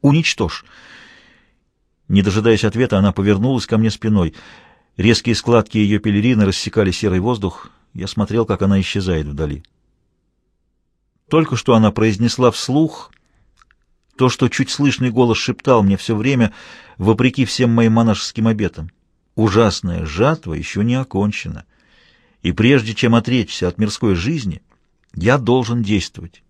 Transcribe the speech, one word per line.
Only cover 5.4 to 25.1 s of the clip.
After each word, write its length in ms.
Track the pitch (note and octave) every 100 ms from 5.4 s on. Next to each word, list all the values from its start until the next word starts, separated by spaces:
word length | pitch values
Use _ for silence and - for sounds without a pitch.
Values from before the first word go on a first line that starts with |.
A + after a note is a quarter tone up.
| - A#2+ G#2 A2
ее 200 | G#2 G#2
пелерины 460 | A2 G2+ A#2 A#2
рассекали 460 | G2 F#2 - - G2
серый 300 | F2+ G#2+ F#2
воздух. 500 | G2+ A#2+ F#2+ - - _ _
Я 120 | - F#2
смотрел, 380 | - G2+ G#2+
как 180 | A#2 G2
она 180 | G2 G2
исчезает 460 | F#2 G2+ F#2 E2 C#2+
вдали. 380 | C#2+ D2+ C#2+ - _ _ _ _ _ _ _ _ _ _ _ _ _ _ _ _
Только 260 | D3+ D#3+ A#2+
что 180 | -
она 160 | A2+ A2
произнесла 600 | G#2+ A2 G2 A#2 - B2+
вслух 600 | - - C3+ D#3 - - _ _ _ _ _ _ _ _ _ _ -
то, 120 | B2+
что 200 | - B2+
чуть 200 | - C3+
слышный 420 | - C#3+ - B2+
голос 280 | A#2 A#2+ A2
шептал 440 | - A2+ - B2
мне 140 | G2 G2
все 180 | -
время, 380 | A2 A#2+ C3+ A2 - - - - -
вопреки 480 | F#2+ A2+ B2+ B2 A#2+
всем 240 | - B2
моим 240 | A#2 A2+
монашеским 520 | A2+ A#2 G2+ - - A2
обетам: 440 | A2 F#2+ - D#2+ _ _ _ _
«Ужасная 680 | - A2 G2 A2+ - F#2 E2+
жатва 480 | E2 D2+ B2+ D#3+ -
еще 300 | D2+ D#2+ -
не 120 | A2
окончена. 680 | B2+ C3 - G#2 - - - - _ _ _ _ _ _ _
И 100 | F2+
прежде 420 | - A#2 C#3 A2
чем 200 | G#2+ A#2+
отречься 540 | A#2 A2+ B2+ G2 - F2+
от 100 | F2+
мирской 360 | G#2+ - A#2
жизни, 460 | F#2 F#2+ D#3+ G#2 D#2 _ _ _ _ _